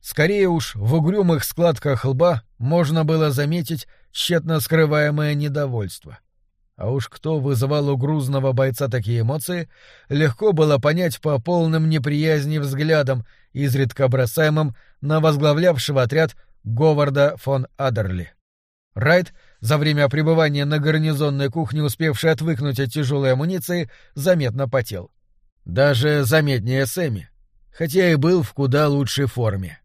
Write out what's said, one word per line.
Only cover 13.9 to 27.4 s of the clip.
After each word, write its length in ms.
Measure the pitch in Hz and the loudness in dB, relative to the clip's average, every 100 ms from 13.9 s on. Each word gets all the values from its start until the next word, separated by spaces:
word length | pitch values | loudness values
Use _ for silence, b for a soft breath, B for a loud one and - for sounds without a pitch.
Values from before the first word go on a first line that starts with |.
| - 131 | 0 2
бросаемым 680 | 131 123 - 156 156 151 b b b | 2 0 2 2 2 -2 b b b
на 200 | 143 156 | -2 2
возглавлявшего 840 | 156 147 151 147 180 143 131 135 | 2 2 2 4 2 2 0 0
отряд 340 | 120 156 160 - - _ | 2 2 0 -4 -20 _
Говарда 760 | 110 113 156 147 143 139 143 120 | -6 2 2 4 2 2 2 0
фон 300 | - 139 127 - | -4 -2 -4 -4
Адерли. 560 | 139 117 98 92 82 _ _ _ _ _ _ - | -2 0 -2 -4 -8 _ _ _ _ _ _ -2
Райт, 380 | 139 175 175 b b b | 2 2 0 b b b
за 160 | 110 151 | -2 0
время 320 | 156 147 143 | 2 2 2
пребывания 560 | 143 156 165 156 143 143 | 2 2 2 2 0 -2
на 140 | 151 | 0
гарнизонной 680 | 147 156 156 143 151 139 139 | 0 0 0 0 -2 0 -2
кухне 340 | 165 110 151 | -2 -4 -2
успевший 480 | 147 - 160 127 160 | -4 -2 -2 0 0
отвыкнуть 480 | 120 160 135 143 131 | 0 -2 -2 -2 -2
от 120 | 135 | -4
тяжелой 420 | 156 131 143 135 | -2 -2 0 0
амуниции, 560 | 131 160 185 - 175 160 b b - | 0 0 -4 -4 -6 -6 b b -4
заметно 520 | 151 175 131 117 135 | 0 2 0 -2 -2
потел. 440 | 131 117 98 - _ _ _ _ _ - | -2 -4 -10 -14 _ _ _ _ _ -6
Даже 580 | 90 143 123 151 147 | 2 2 4 2 0
заметнее 640 | 127 156 147 127 110 131 135 | 2 2 2 -2 -2 -2 -2
Сэмми, 440 | - 165 107 - _ | -2 -4 -6 -10 _